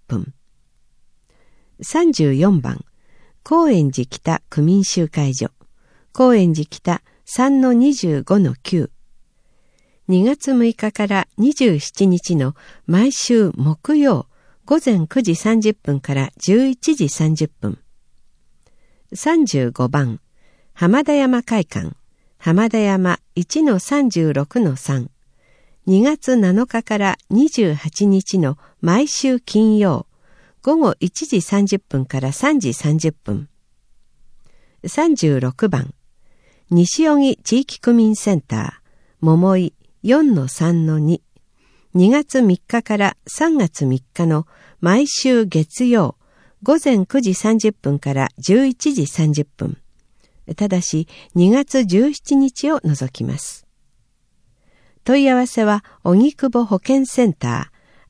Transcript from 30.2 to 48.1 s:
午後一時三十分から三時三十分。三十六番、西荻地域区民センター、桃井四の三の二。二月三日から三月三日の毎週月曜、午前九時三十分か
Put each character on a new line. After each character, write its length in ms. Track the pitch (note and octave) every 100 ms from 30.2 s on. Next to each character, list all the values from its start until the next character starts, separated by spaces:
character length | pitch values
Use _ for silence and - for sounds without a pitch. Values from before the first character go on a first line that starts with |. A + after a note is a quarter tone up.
| _ _ _ _
午 160 | - D#4+
後 180 | B3+ -
一 240 | F3+ - D#4
時 160 | G3+
三 240 | - G3+ G3+
十 140 | G3
分 260 | _ C#3 C3
か 160 | C3+
ら 100 | C3
三 300 | C#3 C#4 D4+
時 120 | D3
三 240 | A#2 D3+ D#3
十 140 | D#3
分。 380 | - - G#2 D3 _ _ _ _ _ _ _ - - - - _ _ -
三 300 | - E4 D4
十 260 | D#3+ C3+
六 260 | B2+ - G#3+
番、 260 | C3+ C3 - _ _ _ _ _ _ -
西 400 | F3 F3 - D#4
荻 280 | D4 C#4 -
地 160 | - A#3+
域 220 | C#4 -
区 120 | -
民 220 | A#3 A3 G#3+
セ 200 | - F3
ン 60 |
タ 400 | - A2 - -
ー、 80 | _ _ _ -
桃 380 | D#3+ D#3+ F#3 F#3
井 160 | E3+ _ _ _
四 300 | G3 C#4 D4+
の 140 | F#3 C3
三 380 | - E3+ E3+ D#3+
の 140 | D#3
二。 220 | D3+ E3+ _ _ _ _ _ _ _
二 160 | F3+ F#3
月 320 | C#4+ D4 C4
三 160 | A3 F3+
日 240 | - A#3
か 160 | - G#3
ら 200 | G3+ - -
三 300 | - E4 D4+
月 280 | F3+ - C3+
三 180 | C3 _
日 120 | - E3+
の 220 | D#3 D#3 _ - -
毎 240 | F3 G#3 C#4+
週 380 | - C4 B3 G#3
月 400 | D#3+ D#3 - B3
曜、 320 | A#3 D3+ - _ _ _ _
午 160 | G#3 D#4
前 220 | D4 A3 F#3
九 160 | C#4
時 140 | A3+ F#3
三 240 | G#3+ A3+
十 120 | G#3+
分 280 | - D3 C#3+
か 140 | C#3